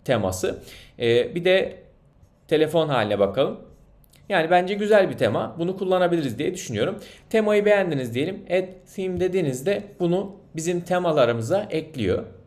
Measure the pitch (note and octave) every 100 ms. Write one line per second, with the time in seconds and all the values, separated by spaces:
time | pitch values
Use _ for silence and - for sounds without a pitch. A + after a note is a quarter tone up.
0 | - A#2 F#2+ F#2 - - - - - -
1 | A#2+ A#2+ A#2+ E3+ E3+ F#3+ - - - _
2 | _ _ _ _ _ D#3 D#3 E3 D#3 C3
3 | G#2+ G2+ G2 G2 D#3+ G#3+ - - - _
4 | _ - - F#3+ D#3+ F3+ F3+ G3+ G#3 G#3
5 | F#3 B2+ A2+ C#3+ A#2+ - E3+ F#3+ F#3+ F#3
6 | F3+ E3+ C#3 G2+ D3 F#3 - G#2+ C#3+ G#3
7 | - - - A3 G#3+ G#3 G#3 G3+ F#3 C#3+
8 | B2 A#2 D#3+ G3 - F#3 F#3 - - -
9 | F#3 F3+ F#3 F#3 D#3+ B2 D3 G3+ - -
10 | F3 F3+ - - - D#3+ D#3+ F3 F3 F3+
11 | F3+ D3+ A#2+ A#2 A2+ F#3+ G#3 D#3+ D#3 C3
12 | G2 G2 - -